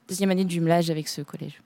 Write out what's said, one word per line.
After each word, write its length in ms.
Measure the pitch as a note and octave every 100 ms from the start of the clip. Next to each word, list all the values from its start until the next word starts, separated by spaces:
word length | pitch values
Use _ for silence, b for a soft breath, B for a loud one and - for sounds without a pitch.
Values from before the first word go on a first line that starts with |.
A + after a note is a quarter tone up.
| -
deuxième 220 | F#3 G3
année 120 | F#3
de 60 | F#3
jumelage 400 | E3+ E3 E3+ E3
avec 160 | D#3 D3+
ce 160 | -
collège. 400 | C#3+ D#3 D3+ -